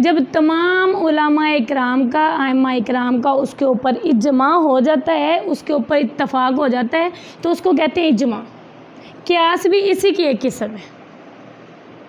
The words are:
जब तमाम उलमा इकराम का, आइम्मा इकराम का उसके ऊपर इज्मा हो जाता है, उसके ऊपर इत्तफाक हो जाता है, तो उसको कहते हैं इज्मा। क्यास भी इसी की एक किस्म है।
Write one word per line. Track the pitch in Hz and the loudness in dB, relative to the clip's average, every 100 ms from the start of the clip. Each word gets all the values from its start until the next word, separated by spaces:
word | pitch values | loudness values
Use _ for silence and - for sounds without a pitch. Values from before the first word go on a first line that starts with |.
जब | 320 320 254 | 2 2 0
तमाम | 330 311 330 349 370 370 | 0 2 2 2 2 2
उलमा | 381 320 302 302 302 302 | 0 0 0 2 2 0
इकराम | 294 220 269 247 254 247 | 0 -2 -2 0 0 0
का, | 302 311 320 | 0 0 0
आइम्मा | 269 262 262 | 0 0 0
इकराम | 254 208 247 247 247 | 0 -2 -2 0 0
का | 269 | 0
उसके | 269 285 - | 0 -2 -2
ऊपर | 269 247 277 233 | 0 0 0 -2
इज्मा | 370 233 277 262 277 | 0 2 2 2 2
हो | 339 311 262 | 2 2 2
जाता | 254 302 320 | 2 0 0
है, | 320 294 339 | -2 0 -2
उसके | 381 294 - | -2 -6 -2
ऊपर | 285 226 294 | -4 0 0
इत्तफाक | 240 - 269 254 254 | -2 -4 -4 0 0
हो | 262 277 | 0 0
जाता | 247 226 320 | -2 -2 -2
है, | 349 - - - | -2 -6 -18 -6
तो | 339 | -4
उसको | 339 370 | 0 0
कहते | 285 311 349 | 2 0 0
हैं | 320 | 0
इज्मा। | 220 254 220 - - - - - - - - - | 2 0 -4 -10 -20 -20 -20 -20 -20 -20 -10 -2
क्यास | 349 330 349 359 | 2 2 2 2
भी | 392 | 2
इसी | 392 370 392 | 2 0 0
की | 311 | 0
एक | 302 247 | 0 0
किस्म | 254 - 214 | -2 -4 -10
है। | 214 - - - - - - - - - - - - | -10 -18 -20 -20 -20 -20 -20 -20 -20 -20 -20 -20 -20